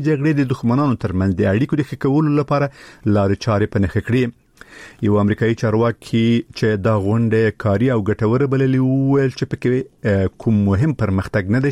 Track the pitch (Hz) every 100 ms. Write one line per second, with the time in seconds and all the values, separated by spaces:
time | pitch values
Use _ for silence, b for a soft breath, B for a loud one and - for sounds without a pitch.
0 | 147 147 151 147 131 131 117 127 147 110
1 | 104 90 98 92 101 101 147 151 147 131
2 | 139 143 156 147 143 143 139 B B B
3 | 107 104 98 101 - 101 107 107 98 104
4 | - 123 120 - _ - B B B B
5 | 107 104 101 107 113 113 117 107 117 -
6 | - 113 113 117 - - 113 107 98 107
7 | 95 113 117 110 110 - 110 101 127 117
8 | 101 104 110 123 139 131 135 131 131 135
9 | 135 139 135 131 135 - 123 127 131 _
10 | 110 98 95 - 117 107 101 98 156 135
11 | 104 95 - 110 92 120 143